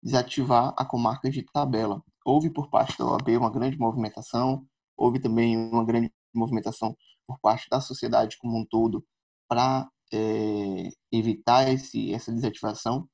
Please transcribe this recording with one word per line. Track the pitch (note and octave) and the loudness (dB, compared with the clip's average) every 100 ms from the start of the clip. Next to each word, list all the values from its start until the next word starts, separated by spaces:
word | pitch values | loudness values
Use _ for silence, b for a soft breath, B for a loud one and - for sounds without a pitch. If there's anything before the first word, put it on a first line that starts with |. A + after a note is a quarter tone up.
desativar | - C3 B2+ - B2+ A#2+ B2+ - | 0 0 0 -4 4 4 4 -2
a | C3 | -4
comarca | A#2+ A#2 B2+ C3 | 0 0 0 -4
de | C3+ | -4
Itabela. | G2+ C#3+ C#3+ A2+ A2 G2 - _ | -4 -2 0 0 -2 -4 -10 _
Houve | - C#3+ D#3+ | 2 2 2
por | - C#3+ | -4 0
parte | - - - | 0 0 -2
da | A#2+ | -2
O | - | 0
A | |
B | C3 A#2+ | 2 2
uma | A2+ | 2
grande | G#2+ B2+ C3+ | 0 -2 0
movimentação, | A#2 A#2+ A2 - A2+ A#2 B2+ C3+ - _ _ - | -2 0 -4 -6 -6 -2 -2 -2 -6 _ _ 0
houve | A#2+ B2+ | 0 2
também | B2 A2+ A#2 A2+ | 0 2 2 2
uma | A2+ A#2 A2+ | 0 0 2
grande | A#2 A#2 _ _ A#2 | 0 0 _ _ -4
movimentação | A#2 A2+ G2+ - A2 - b b - | 0 -2 -4 -6 -6 -8 b b -16
por | C3 | 0
parte | G#2+ A2+ - | 2 0 0
da | C3 | -4
sociedade | - C3 - - A2 - | -4 -8 0 2 0 -4
como | A#2+ A2+ | -4 -4
um | A2 | -2
todo | A2+ A2+ G2+ - _ _ _ _ | 2 2 0 -8 _ _ _ _
pra, | A#2+ B2+ C3 C3+ _ _ | 2 2 2 -4 _ _
é, | G#2+ A2 A2 G#2+ G#2 G2+ F#2+ F2+ - _ | -2 0 0 0 -2 -4 -4 -8 -12 _
evitar | A2+ A2 A2 - B2 C3 | 0 0 0 4 4 4
esse, | C3 - A2+ G2 | 0 -2 -6 -4
essa | A2+ - | -4 -4
desativação | A#2 A#2+ - A2 G#2+ A#2 B2+ E3+ | -4 -4 -4 -8 -4 -2 -4 -4